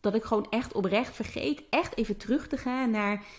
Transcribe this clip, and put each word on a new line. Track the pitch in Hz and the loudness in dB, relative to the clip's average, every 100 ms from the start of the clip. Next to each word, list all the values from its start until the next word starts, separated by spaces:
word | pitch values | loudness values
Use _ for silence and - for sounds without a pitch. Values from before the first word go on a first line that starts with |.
dat | 208 | 2
ik | 214 | 0
gewoon | - 214 - | 2 0 2
echt | 226 247 | -2 -2
oprecht | - 185 202 262 | -2 2 2 0
vergeet | - 226 - - 294 - | -4 -6 -2 -2 -2 0
echt | 285 349 - | 0 0 0
even | 220 208 | 0 -2
terug | - 269 - | 0 0 0
te | 269 | -4
gaan | - 254 254 | -2 0 2
naar, | 214 202 208 - | 2 2 0 -4